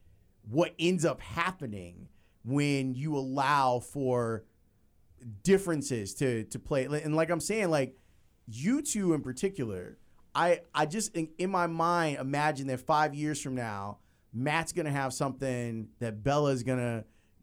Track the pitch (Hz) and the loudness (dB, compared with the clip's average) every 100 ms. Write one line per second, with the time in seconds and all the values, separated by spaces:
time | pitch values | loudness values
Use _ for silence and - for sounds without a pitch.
0 | - - _ _ 104 131 165 - 165 185 | -20 -20 _ _ -2 2 2 2 2 4
1 | 156 131 - 165 175 185 131 101 87 90 | 2 0 -4 -2 -2 -2 -6 -8 -10 -14
2 | 92 - _ _ 110 143 143 139 131 127 | -20 -20 _ _ -2 0 2 2 0 -2
3 | 156 143 131 139 135 143 131 123 - 143 | -2 -2 -2 0 4 4 4 2 -2 -4
4 | 131 123 117 110 - _ _ _ _ _ | 0 0 0 -4 -8 _ _ _ _ _
5 | _ - 120 101 - 190 175 156 135 120 | _ -20 -16 -4 4 4 4 -2 -2 -4
6 | 98 - 135 113 107 123 - 143 131 151 | -4 -2 0 0 -4 -8 -2 0 0 -2
7 | 156 156 165 170 160 220 185 151 131 - | 0 2 2 0 -2 0 2 2 0 -6
8 | _ _ _ _ - 110 165 285 294 214 | _ _ _ _ -16 -4 0 0 0 0
9 | 180 151 131 123 196 196 117 92 - - | 2 2 -2 -4 -4 -2 -4 -6 -8 -16
10 | - - _ 143 175 165 - 151 151 208 | -20 -20 _ 2 4 4 0 0 0 0
11 | 214 170 160 - 185 185 170 165 170 175 | -4 -4 -6 -4 -2 0 0 2 2 4
12 | 160 135 135 143 151 139 139 127 - 151 | 2 0 -2 0 0 0 -2 -2 2 4
13 | 151 143 151 143 143 127 117 101 101 104 | 4 0 -2 -2 -4 -4 -4 -6 -8 -10
14 | _ _ _ 113 139 160 160 175 156 143 | _ _ _ -4 0 0 0 -2 -2 0
15 | 135 127 139 131 135 123 120 113 107 - | -2 0 -2 -2 -2 -2 -2 -6 -8 -6
16 | 117 107 107 147 143 131 117 127 120 113 | -6 -2 2 4 4 2 0 0 0 -2
17 | - _ _ _ | -6 _ _ _